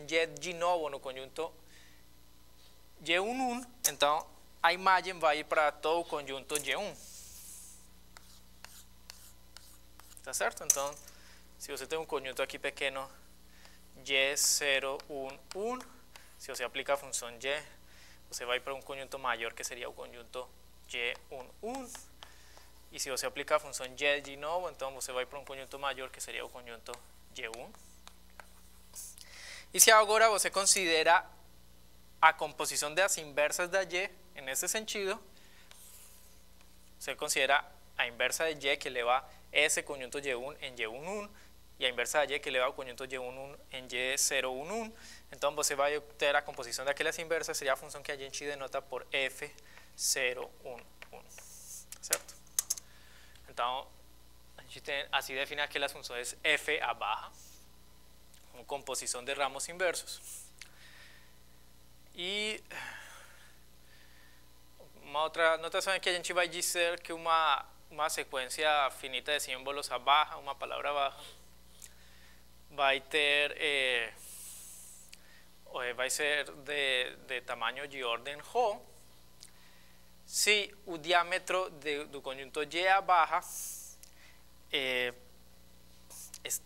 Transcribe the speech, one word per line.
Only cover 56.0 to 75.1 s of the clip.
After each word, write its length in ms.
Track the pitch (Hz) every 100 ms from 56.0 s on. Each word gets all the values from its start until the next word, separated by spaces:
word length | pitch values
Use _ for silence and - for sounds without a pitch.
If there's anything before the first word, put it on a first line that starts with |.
| - 120 123 -
F 380 | 160 147 - 147
a 140 | 123
barra, 380 | 117 104 110 180 - - - - - - - - - - - -
como 120 | 123
composição 600 | 117 143 135 127 120 123
de 80 | 123
ramos 340 | 139 139 135 -
inversos. 520 | 175 180 165 - - - - - - - - - - - - - - - - - - - - -
E 480 | 175 180 208 214 220 - - - - - - - - - - - - - - - - - - - - - - - -
uma 200 | 147 147
outra 340 | 156 165 160 160
notação 340 | 165 190 196
é 60 | 185
que 100 | 190
a 40 |
gente 200 | 180 170
vai 160 | 180 175
dizer 520 | 170 175 180 170 175
que 120 | -
uma, 520 | 165 165 160 156 135 - - -
uma 180 | 151 156
sequência 580 | - 143 135 127 - 156 151 131
finita 400 | - 139 127 135
de 80 | 147
símbolos 500 | - 127 131 143 -
a 80 | 127
barra, 380 | 127 147 151 160
uma 180 | 139
palavra 380 | 135 123 127 139
barra, 280 | 147 139 - - - - - - - - - - - - - - - -
vai 300 | 143 139 135
ter, 560 | - 156 147 147 143 -
eh, 560 | 151 139 131 123 113 - - - - - - - - - -